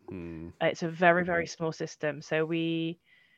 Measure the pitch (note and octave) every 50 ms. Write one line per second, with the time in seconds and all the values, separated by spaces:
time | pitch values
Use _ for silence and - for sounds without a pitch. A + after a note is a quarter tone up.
0 | - - - F2+ E2+ E2+ E2 D#2+ E2 E2+ - - - - - - F3+ E3 E3 D#3+
1 | F3+ F3 E3+ F3+ F3+ F#3 F3 E3+ E3 - - - E3+ D#3+ D#3 - E3 D#3 - -
2 | - D3+ C#3 C#3+ D#3+ - D3+ D#3 D#3+ D#3 E3+ E3 E3 E3 E3 E3 E3 E3 E3+ -
3 | _ _ _ _ _ _ _